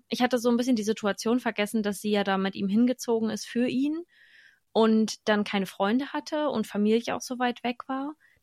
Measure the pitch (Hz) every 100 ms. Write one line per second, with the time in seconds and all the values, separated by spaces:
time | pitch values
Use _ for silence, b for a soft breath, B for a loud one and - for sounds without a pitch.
0 | - 226 247 247 240 240 254 233 208 220
1 | 202 190 226 247 240 214 208 220 208 196
2 | 208 202 196 190 190 - 196 214 247 247
3 | - 226 220 208 - 233 254 254 294 320
4 | 349 b b b b b _ 214 220 220
5 | 214 - - 208 202 202 185 - 196 247
6 | 285 302 294 302 302 220 208 202 208 226
7 | 247 262 - 247 247 240 240 247 - 262
8 | 285 302 _ _